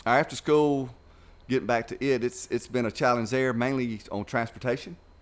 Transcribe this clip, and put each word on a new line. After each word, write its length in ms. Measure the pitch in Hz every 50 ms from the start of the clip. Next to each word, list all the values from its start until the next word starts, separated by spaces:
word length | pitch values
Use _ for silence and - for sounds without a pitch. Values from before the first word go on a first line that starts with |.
| -
our 120 | 113 120 139
after 180 | 156 - 131
school, 540 | - - 156 151 151 151 147 143 139 131 123 123 - - - - - - - - - - -
getting 200 | 131 131 - 107
back 200 | 120 113 113 -
to 60 | - - 131
it, 200 | 139 131 120 117
it's, 240 | 123 - - - -
it's 160 | - 117 - -
been 180 | - 127 117 110
a 40 |
challenge 380 | - - 151 123 120 120 113 104
there, 240 | 123 131 131 131 117
mainly 480 | 117 123 131 135 131 123 117 110 104 - -
on 140 | - 101 101
transportation. 720 | - - 120 117 - - - - 127 123 135 - 190 170 - - - - -